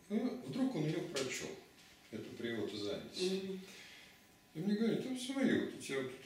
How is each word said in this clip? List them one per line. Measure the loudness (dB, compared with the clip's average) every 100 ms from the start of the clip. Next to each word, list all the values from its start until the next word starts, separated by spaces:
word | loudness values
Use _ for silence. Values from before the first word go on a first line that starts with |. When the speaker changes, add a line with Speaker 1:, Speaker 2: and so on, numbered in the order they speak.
| -2
Speaker 1:
э, | 2 2 -2 -4
вдруг | 2 2 4
он | 2
её | 2 0
прочёл. | 0 0 -2 -6 -8 -14 -20 -20 -20 -10
Это | -8 -8 -4
«Природа | -2 0 -2 -2
занятости». | -2 -2 -4 0 2 2 0
Speaker 2:
Мгм. | -6 -8 -14 -16 -18 -20 -20 -20 -20 -12
Speaker 1:
И | -2
мне | 2
говорит: | 4 4 2 0
«Ну, | -4
смотри, | -2 2 4 4
вот | 2
у | -4
тебя | -4 -2
вот | -2 -6